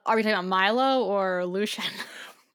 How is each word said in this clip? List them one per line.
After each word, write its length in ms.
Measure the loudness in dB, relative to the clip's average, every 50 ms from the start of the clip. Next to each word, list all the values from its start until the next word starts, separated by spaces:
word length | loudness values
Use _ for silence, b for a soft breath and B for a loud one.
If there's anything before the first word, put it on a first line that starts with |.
| _
are 100 | 0 2
we 60 | 2
talking 120 | 2 2 0
about 120 | 0 0
Milo 580 | 0 2 4 4 4 4 4 2 2 2 2 0
or 400 | 0 0 0 0 0 0 -2 -2
Lucian? 380 | -2 -2 -2 -2 -2 -4 -6 -6 -8
<laughs> 40 | -8 B B B B B B B B B B _